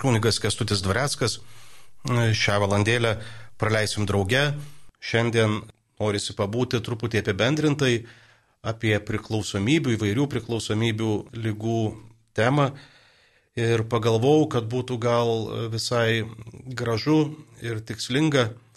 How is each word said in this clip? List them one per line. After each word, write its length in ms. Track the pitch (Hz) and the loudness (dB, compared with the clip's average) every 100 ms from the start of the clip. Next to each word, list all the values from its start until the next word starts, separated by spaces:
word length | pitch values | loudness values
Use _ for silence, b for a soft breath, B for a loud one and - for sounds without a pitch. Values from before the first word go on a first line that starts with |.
kunigas 400 | 135 113 110 101 | 2 4 4 2
Kęstutis 380 | 107 - 107 104 | -2 -2 -2 0
Dvareckas. 540 | 95 101 143 - 117 - B B B B B - - 120 117 110 | 0 0 0 0 -2 -4 B B B B B -12 -2 2 2 2
Šią 220 | - 101 101 | 2 2 4
valandėlę 480 | 101 104 120 117 104 B B B - | 4 4 4 2 -2 B B B -4
praleisim 480 | 110 110 107 - 101 | 0 2 0 -2 0
drauge. 340 | 101 95 127 147 147 B B B - | 0 2 2 2 -2 B B B -16
Šiandien 640 | - 113 117 113 110 107 - - _ - | -2 0 2 4 2 2 -6 -20 _ -4
norisi 340 | 107 101 - 104 | -2 -2 -4 -4
pabūti 460 | 101 117 123 120 | -2 0 0 -2
truputį 380 | 110 113 117 107 | -4 -6 -2 -2
apibendrintai 720 | 98 95 110 151 151 143 135 117 110 B B B B B 110 | 0 0 2 2 2 2 2 0 -2 B B B B B -8
apie 240 | 110 110 104 101 | -4 0 0 0
priklausomybių, 880 | 107 - 110 98 101 101 160 139 110 | -8 -4 -4 -2 -2 2 2 2 0
įvairių 320 | 104 107 143 | 0 0 0
priklausomybių 760 | 123 113 117 - 107 117 110 110 104 - 117 113 | -2 -4 -6 -2 0 0 0 0 -2 -4 -6 -4
ligų 340 | 104 113 113 107 - - - _ - | -4 -2 0 0 -4 -16 -20 _ 0
temą. 380 | 113 147 139 B B B B B B B B - | 2 4 2 B B B B B B B B -2
Ir 300 | 113 117 110 | 0 2 0
pagalvojau, 600 | 117 113 113 127 151 151 | 0 2 4 6 4 4
kad 160 | 127 113 | 0 -2
būtų 320 | 127 123 123 | -4 -4 -2
gal 360 | 120 120 120 113 107 110 113 | 0 2 2 0 -2 -6 -4
visai 540 | 110 - 120 113 113 110 - - - 131 | -4 -2 0 2 0 -2 -10 -18 -16 -12
gražu 560 | 123 120 113 143 156 151 156 - - | -6 -2 -2 2 4 2 -2 -18 -12
ir 180 | 117 110 | -8 -8
tikslinga 680 | 110 113 - 127 156 139 113 113 b | -8 -10 -2 0 2 4 2 -2 b